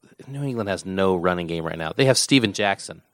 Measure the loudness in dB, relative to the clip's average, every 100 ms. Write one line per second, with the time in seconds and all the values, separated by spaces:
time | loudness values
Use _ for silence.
0 | _ -20 -12 -6 -4 -4 -2 -4 -4 0
1 | 2 2 2 0 -2 -4 -4 -6 -4 2
2 | 4 4 4 4 4 0 -2 -2 -6 -16
3 | _